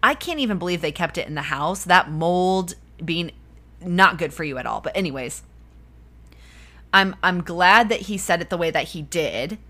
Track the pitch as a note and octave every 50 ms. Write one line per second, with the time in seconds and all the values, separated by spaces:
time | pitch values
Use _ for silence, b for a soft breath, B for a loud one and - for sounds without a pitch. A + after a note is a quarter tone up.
0 | - A#3 C#4+ C#4+ - - E4+ D4+ C4+ A3+ G#3 F3+ E3+ F3+ F3 E3+ E3+ D#3 D3 -
1 | F3+ D#3+ - F3 - - D3+ D3+ C#3 C#3+ D3+ C3+ D3 D#3+ F#3+ G3 - F3 F3+ F#3
2 | - - D#3 D#3 E3 E3+ F3+ F3+ F#3 F#3 F#3+ F#3+ F#3 F3 - - - - - -
3 | E3+ D#3+ E3+ E3 F3 D#3+ - - - - - - - - - - F3+ F3+ F3 F3+
4 | F#3+ - G#3 D3+ F3 D#3 - - E3 D3+ C3+ B2+ B2 A#2+ A2 G#2+ - - - F#3+
5 | F#3+ E3 C3 C3+ B2+ A#2+ - - - - - - - - - - - - - -
6 | - - - - - - b b b b b b b b b b b b - G3
7 | F#3+ F#3+ F#3+ - - F3+ F3+ F3 E3+ - F3 E3+ F3+ F3+ G3+ A3+ A#3+ G#3 A3+ -
8 | F#3 - G#3 F#3+ - - F3 E3+ F3 - F#3+ F3 E3+ E3 D#3 D#3 C#3 - - E3
9 | D3+ C#3+ - E3+ D#3 A#2+ D#2+ G#2+ B2+ D#3 G#3+ G#3+ -